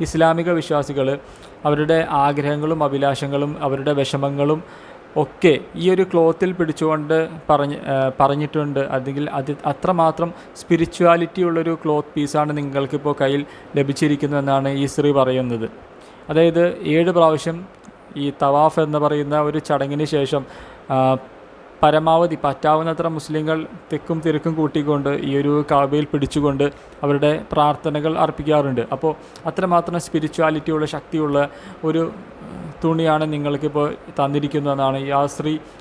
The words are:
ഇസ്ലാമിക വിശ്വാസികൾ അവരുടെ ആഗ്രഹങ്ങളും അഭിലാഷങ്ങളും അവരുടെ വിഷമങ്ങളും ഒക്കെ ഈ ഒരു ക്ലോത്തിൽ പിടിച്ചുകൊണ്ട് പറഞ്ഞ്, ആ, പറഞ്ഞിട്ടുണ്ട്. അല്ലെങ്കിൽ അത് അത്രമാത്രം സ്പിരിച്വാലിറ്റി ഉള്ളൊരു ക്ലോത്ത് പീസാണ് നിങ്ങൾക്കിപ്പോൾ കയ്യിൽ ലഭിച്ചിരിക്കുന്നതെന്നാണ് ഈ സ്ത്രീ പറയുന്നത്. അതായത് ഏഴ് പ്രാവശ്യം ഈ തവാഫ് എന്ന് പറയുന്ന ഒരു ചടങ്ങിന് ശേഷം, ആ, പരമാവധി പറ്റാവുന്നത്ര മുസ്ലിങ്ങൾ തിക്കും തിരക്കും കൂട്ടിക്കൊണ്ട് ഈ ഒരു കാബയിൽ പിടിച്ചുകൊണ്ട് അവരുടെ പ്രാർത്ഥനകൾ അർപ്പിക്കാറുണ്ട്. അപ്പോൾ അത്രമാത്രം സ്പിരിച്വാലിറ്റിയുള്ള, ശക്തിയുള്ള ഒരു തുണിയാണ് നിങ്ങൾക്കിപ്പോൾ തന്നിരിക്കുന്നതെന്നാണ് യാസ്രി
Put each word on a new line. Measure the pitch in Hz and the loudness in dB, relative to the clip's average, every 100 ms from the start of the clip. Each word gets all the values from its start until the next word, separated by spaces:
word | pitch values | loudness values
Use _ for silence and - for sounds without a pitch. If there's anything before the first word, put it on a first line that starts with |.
ഇസ്ലാമിക | 160 160 165 165 170 | -2 2 4 4 0
വിശ്വാസികൾ | 170 151 151 139 139 135 139 - - - - | 0 0 -2 0 -2 0 -2 -8 -20 -20 -4
അവരുടെ | 151 147 151 165 165 | 0 2 2 2 2
ആഗ്രഹങ്ങളും | 147 143 147 143 147 151 160 | 2 2 2 -2 -2 -2 0
അഭിലാഷങ്ങളും | 147 139 139 131 139 143 143 151 | 0 2 0 0 -2 -2 -2 -2
അവരുടെ | 147 135 135 | -4 -2 0
വിഷമങ്ങളും | 143 135 139 139 143 143 156 - - - - - - | 0 0 -2 -2 0 0 0 -4 -18 -20 -20 -6 -2
ഒക്കെ | 143 - 175 135 - 165 | -2 2 2 2 -2 -2
ഈ | 175 | 2
ഒരു | 185 | 2
ക്ലോത്തിൽ | 185 175 165 165 185 | 2 4 4 2 -2
പിടിച്ചുകൊണ്ട് | 180 160 151 156 156 147 160 160 165 - | 0 -2 0 0 0 0 0 -2 -4 0
പറഞ്ഞ്, | 147 143 147 | 2 0 -4
ആ, | - 135 135 131 | -4 -2 0 2
പറഞ്ഞിട്ടുണ്ട്. | 139 143 147 156 147 139 | 2 2 -2 -4 -2 -2
അല്ലെങ്കിൽ | 135 131 127 139 147 | -2 -4 -4 -6 -4
അത് | 147 139 143 - | -4 -6 -4 -4
അത്രമാത്രം | 139 - 175 160 156 170 - - - | -2 0 2 2 2 -4 -6 -18 -12
സ്പിരിച്വാലിറ്റി | - 165 165 - 175 170 170 - | 0 0 0 4 4 6 2 0
ഉള്ളൊരു | 175 165 165 160 | 0 0 -2 -2
ക്ലോത്ത് | 160 147 147 156 | 0 -2 -2 -4
പീസാണ് | 143 151 151 147 | -2 0 0 -2
നിങ്ങൾക്കിപ്പോൾ | 143 139 135 147 147 143 | -4 -4 -2 -2 -2 0
കയ്യിൽ | 139 139 143 - - 143 | 0 0 -4 -12 -4 -2
ലഭിച്ചിരിക്കുന്നതെന്നാണ് | 139 135 151 143 143 143 139 139 139 | 0 0 0 0 0 0 0 0 0
ഈ | 139 139 | -2 -2
സ്ത്രീ | - 147 | 0 2
പറയുന്നത്. | 139 131 127 127 117 110 - - - - - - | 4 2 0 -2 -4 -6 -10 -20 -20 -20 -16 -2
അതായത് | 156 165 165 175 - | 4 4 4 2 0
ഏഴ് | 170 156 170 | 0 2 4
പ്രാവശ്യം | 175 160 156 165 165 190 - - - - - | 4 4 4 -2 -8 -10 -20 -20 -20 -14 -6
ഈ | 143 139 | -4 0
തവാഫ് | 143 143 156 165 | 2 4 4 2
എന്ന് | 156 151 | 0 2
പറയുന്ന | 147 147 143 151 | 2 0 0 0
ഒരു | 147 156 | 0 -2
ചടങ്ങിന് | - 143 139 147 | 0 -2 0 -2
ശേഷം, | 151 151 135 143 131 - - - - | 0 0 0 -2 -4 -12 -20 -16 -4
ആ, | 131 131 131 - - - - - - | 2 2 2 -4 -20 -20 -20 -20 0
പരമാവധി | 151 156 160 165 170 156 | 4 4 4 4 2 0
പറ്റാവുന്നത്ര | 143 135 156 156 165 160 165 | -2 0 2 2 0 -2 -4
മുസ്ലിങ്ങൾ | 156 147 156 156 160 156 185 - | -4 -4 -4 -2 -2 -4 -14 -8
തിക്കും | 151 - 160 160 | -8 -4 -2 0
തിരക്കും | 151 170 | 0 0
കൂട്ടിക്കൊണ്ട് | 160 151 156 147 147 139 | 0 0 0 0 0 0
ഈ | 143 143 139 | -2 0 0
ഒരു | 143 147 147 | 2 0 2
കാബയിൽ | 143 139 147 147 | 2 2 0 0
പിടിച്ചുകൊണ്ട് | 147 143 151 143 139 143 - - - | -2 -2 0 0 2 0 -4 -18 -6
അവരുടെ | 143 143 147 156 - | -2 2 2 0 -2
പ്രാർത്ഥനകൾ | 156 147 143 160 147 156 165 | 2 2 0 -4 -2 -2 0
അർപ്പിക്കാറുണ്ട്. | 156 151 151 151 139 120 113 | 0 0 0 2 2 -2 -4
അപ്പോൾ | 131 160 156 - - 165 | -2 -4 -4 -10 -12 -8
അത്രമാത്രം | 160 185 175 170 170 | -4 0 2 0 -4
സ്പിരിച്വാലിറ്റിയുള്ള, | - 156 151 151 160 156 151 156 151 | -4 -4 -2 0 0 0 -2 -2 -2
ശക്തിയുള്ള | 151 - 160 151 143 143 - - - | -6 -6 -4 0 0 0 -4 -20 -6
ഒരു | 160 156 160 - - - - 180 165 - | -2 0 -2 -6 -16 -18 -16 -14 -14 -4
തുണിയാണ് | 165 160 160 156 156 | 0 2 2 0 0
നിങ്ങൾക്കിപ്പോൾ | 147 147 143 151 147 147 | -2 -2 -2 -2 -2 -2
തന്നിരിക്കുന്നതെന്നാണ് | - - - 139 147 143 147 143 139 135 135 135 | -4 -8 -2 0 0 -2 -2 -2 0 0 0 -2
യാസ്രി | 139 143 - 151 156 - - | 0 0 -2 -4 -4 -8 -10